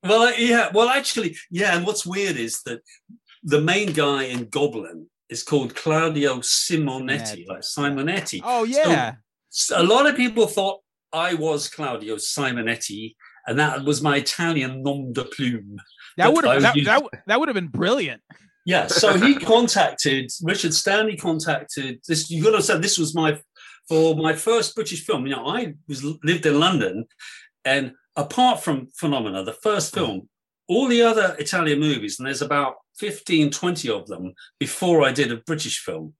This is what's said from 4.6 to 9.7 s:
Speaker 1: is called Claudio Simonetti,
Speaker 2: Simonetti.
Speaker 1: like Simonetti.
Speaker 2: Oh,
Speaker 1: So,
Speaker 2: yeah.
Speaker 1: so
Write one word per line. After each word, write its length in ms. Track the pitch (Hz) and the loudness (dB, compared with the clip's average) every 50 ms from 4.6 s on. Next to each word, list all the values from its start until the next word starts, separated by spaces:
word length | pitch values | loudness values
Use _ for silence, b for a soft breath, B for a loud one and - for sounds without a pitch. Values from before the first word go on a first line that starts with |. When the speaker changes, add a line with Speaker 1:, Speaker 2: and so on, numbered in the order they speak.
| 143 147 117 110 95 82 85 80 78 _ _ _ _ _ | -2 0 -2 -4 -12 -12 -16 -18 -20 _ _ _ _ _
Speaker 1:
is 140 | 117 110 - | -12 -10 -6
called 320 | - 156 143 131 120 - | -2 -2 -2 -2 -2 -8
Claudio 640 | - - 160 156 156 165 165 156 147 143 143 131 | -6 -4 0 0 2 0 0 0 0 0 0 0
Simonetti, 1080 | 127 120 - - - - - 180 156 156 143 131 131 131 127 135 113 113 110 107 92 85 | -2 -2 -2 0 0 0 0 0 0 0 -2 -4 -6 -6 -4 -4 -4 -4 -8 -12 -12 -12
Speaker 2:
Simonetti. 20 | 92 | -14
Speaker 1:
like 120 | 95 98 | -14 -12
Simonetti. 800 | - - - - 143 143 143 135 139 156 185 196 - - - 185 - | -10 -10 -6 -4 -2 -2 -2 -2 -2 -2 -2 -4 -4 -6 -10 -8 -4
Speaker 2:
Oh, 200 | 233 254 240 226 | -2 0 0 0
Speaker 1:
So, 60 | 226 | 0
Speaker 2:
yeah. 440 | 254 285 311 302 165 147 123 113 131 123 _ _ _ _ _ _ | 2 2 4 4 4 2 0 -2 -6 -12 _ _ _ _ _ _
Speaker 1:
so 300 | - - - - | -4 -4 -2 0